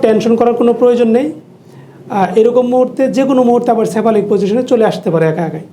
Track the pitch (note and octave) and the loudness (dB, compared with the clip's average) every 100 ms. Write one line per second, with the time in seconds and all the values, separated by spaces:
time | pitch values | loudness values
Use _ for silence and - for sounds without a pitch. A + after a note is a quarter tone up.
0 | A3 G#3+ A3+ A3+ A#3+ A#3 A#3+ A3+ B3 A#3+ | 0 0 0 0 0 0 0 2 2 2
1 | A#3 A#3 D4+ - - - - - - - | 2 0 -2 -8 -18 -20 -20 -20 -20 -20
2 | - G3+ F3+ G3 A#3 A#3+ B3 B3+ B3+ B3 | -8 -2 0 2 2 2 0 0 0 -2
3 | C4 G#3+ C4+ B3+ A#3+ A#3+ A#3+ A3 G#3+ A3+ | -2 0 0 2 2 2 0 0 -2 -2
4 | G#3+ G#3+ G#3 G3+ F#3+ A#3 B3+ A#3+ G#3+ - | 0 0 0 0 0 -2 0 0 0 -2
5 | - E3 D#3+ D#3+ D#3+ D#3 - | -2 0 0 -2 -6 -8 -14